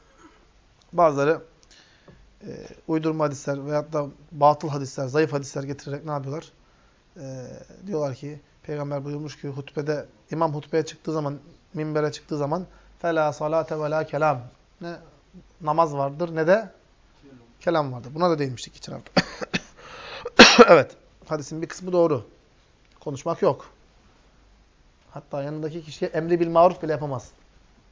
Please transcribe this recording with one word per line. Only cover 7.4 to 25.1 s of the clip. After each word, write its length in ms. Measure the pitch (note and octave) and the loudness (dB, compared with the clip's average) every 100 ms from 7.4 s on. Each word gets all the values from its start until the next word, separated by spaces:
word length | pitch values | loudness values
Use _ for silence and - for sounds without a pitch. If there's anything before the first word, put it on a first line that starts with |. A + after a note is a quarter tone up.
| B2 - - - F#3+ | -14 -16 -20 -18 -8
diyorlar 280 | D#3 C#3+ B2+ | -4 -4 -6
ki, 240 | C#3+ D3+ - _ | -12 -14 -20 _
Peygamber 420 | - D3 C#3+ C#3+ C#3+ | -10 -8 -6 -6 -6
buyurmuş 360 | D3 D3+ - | -8 -10 -10
ki 60 | C#3+ | -10
hutbede, 580 | C3+ C#3 - D3 D3 - _ _ | -10 -8 -6 -4 -4 -6 _ _
imam 220 | D3+ E3 | -2 -2
hutbeye 320 | D3+ - D#3+ D#3 | -2 -4 -2 -2
çıktığı 260 | - - | -8 -6
zaman, 280 | D#3 C#3+ C#3+ - - _ | -4 -4 -6 -12 -20 _
minbere 380 | D#3+ D#3 D3+ D3+ | -8 -4 0 -2
çıktığı 260 | C#3+ - D3+ | -4 -8 -4
zaman, 280 | C#3 E3+ F3+ - - - | -2 -4 -6 -18 -20 -6
"فَلَا 280 | E3+ D#3+ D3+ | -2 2 0
صَلَاةَ 360 | - D3+ D#3+ D#3 | 0 -2 0 -2
وَلَا 420 | D#3 D3+ D#3 D3+ | -4 -2 -2 -2
كَلَامٍ." 280 | C#3+ D#3 C3 A#2+ - _ _ | 0 2 0 -6 -20 _ _
Ne 140 | E3+ D#3+ D#3+ - _ F3+ - - | -12 -12 -16 -20 _ -20 -20 -6
namaz 320 | D#3 D#3 E3 | 0 2 2
vardır 420 | C#3+ C#3 D3 E3+ D#3+ | 0 -4 -4 -4 0
ne 120 | D#3 | 4
de 220 | G#3 G3+ - _ _ _ _ C#3 B2+ - _ | 4 2 -14 _ _ _ _ -20 -20 -20 _
kelam 340 | F3+ E3 C#3+ | 0 0 0
vardır. 180 | B2 B2 D3+ | -6 -10 0
Buna 140 | F3+ | 0
da 100 | D#3 | 2
değinmiştik 340 | C3+ A#2 - | -2 -6 -14
geçen 200 | - - | -16 -14
hafta. 180 | F3 - - - | -14 -2 0 0
<coughs> 60 | - - - - - - - - - - - - - A3+ | -6 -8 -8 -10 -20 -20 -18 -16 -14 2 8 10 10 10
Evet. 280 | E3 B2 - _ _ - | 10 6 -4 _ _ -8
Hadisin 340 | D3+ C#3 D#3+ | -8 -6 -8
bir 60 | E3 | -8
kısmı 240 | - F#3 | -8 -2
doğru. 340 | F3+ E3 C3 - - _ _ _ _ _ _ | 2 2 0 -4 -20 _ _ _ _ _ _
Konuşmak 420 | D#3+ C3+ E3+ E3 | -12 -8 -6 0
yok. 280 | F3+ B2+ - - _ _ _ _ _ _ _ _ _ _ _ _ _ | 0 0 -6 -20 _ _ _ _ _ _ _ _ _ _ _ _ _